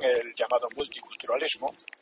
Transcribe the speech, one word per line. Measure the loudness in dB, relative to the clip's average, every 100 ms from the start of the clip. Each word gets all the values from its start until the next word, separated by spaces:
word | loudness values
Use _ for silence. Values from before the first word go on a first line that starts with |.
el | 4 2 0 -2
llamado | 2 2 2 -4
multiculturalismo, | -6 -8 -14 -8 -2 0 0 -2 -4 -6 -16 -20